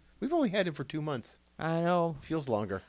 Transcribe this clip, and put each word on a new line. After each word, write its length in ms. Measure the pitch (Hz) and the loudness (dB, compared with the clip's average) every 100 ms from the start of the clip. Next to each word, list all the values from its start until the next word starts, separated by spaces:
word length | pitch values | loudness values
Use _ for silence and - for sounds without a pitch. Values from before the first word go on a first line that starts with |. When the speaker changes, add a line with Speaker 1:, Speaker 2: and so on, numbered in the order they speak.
| - - | -20 -6
Speaker 1:
We've 120 | 254 | 0
only 160 | 339 254 | 2 2
had 160 | 196 180 | 2 0
him 60 | |
for 100 | 147 | 0
two 160 | 139 156 | -6 -4
months." 400 | 151 131 - - _ - | -2 -4 -6 -14 _ -6
Speaker 2:
I 220 | 160 165 | -2 0
know. 360 | 170 180 170 151 | 2 2 2 -2
Speaker 1:
Feels 260 | - 160 135 | -2 -2 2
longer. 320 | 107 104 95 | 0 0 -4